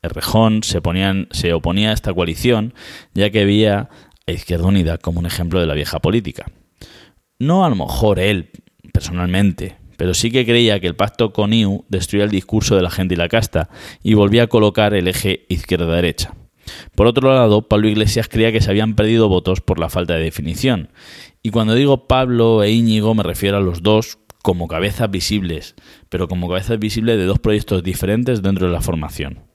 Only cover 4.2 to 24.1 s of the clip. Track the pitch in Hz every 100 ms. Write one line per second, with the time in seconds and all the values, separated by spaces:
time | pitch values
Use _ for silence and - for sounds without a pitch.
4.2 | - - - 87 87 98 82 85 - 85
5.2 | 85 - 87 90 82 73 73 80 - 113
6.2 | 92 - - _ _ _ - - - _
7.2 | _ _ 135 185 180 104 76 - 110 92
8.2 | 95 101 80 - _ _ - - - 85
9.2 | 90 92 101 85 - - - - 90 90
10.2 | 117 127 117 120 117 101 90 80 101 -
11.2 | 110 - 104 113 104 98 - 95 87 101
12.2 | 104 98 - 110 - 98 90 - 92 87
13.2 | 87 113 104 - - - - - - 107
14.2 | 101 117 117 117 104 98 104 101 87 87
15.2 | 101 92 _ 90 - 85 85 82 87 -
16.2 | - - - _ - - - - 113 120
17.2 | 131 131 113 104 - 104 107 107 107 -
18.2 | 110 117 113 110 104 101 110 107 107 113
19.2 | 110 92 92 92 - 85 80 90 87 82
20.2 | 80 - 76 82 131 110 73 _ - -
21.2 | - _ 113 110 110 117 139 135 _ 127
22.2 | 131 120 113 110 104 113 117 107 107 110
23.2 | 87 82 98 101 95 85 92 107 113